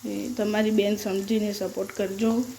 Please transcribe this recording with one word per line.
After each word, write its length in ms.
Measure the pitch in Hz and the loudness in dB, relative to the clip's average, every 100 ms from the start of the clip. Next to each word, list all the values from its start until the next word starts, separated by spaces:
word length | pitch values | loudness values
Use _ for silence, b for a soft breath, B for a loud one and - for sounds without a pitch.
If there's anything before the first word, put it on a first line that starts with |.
| 220 | -6
એ 220 | 202 247 247 | -6 -4 -2
તમારી 340 | 208 214 214 | 0 2 4
બેન 260 | 214 202 208 | 4 4 0
સમજીને 560 | 208 190 196 220 208 | 0 -2 2 2 2
સપોર્ટ 380 | 202 185 190 196 | -2 -4 -4 -4
કરજો. 540 | - 196 196 226 233 254 | -2 -4 2 2 2 0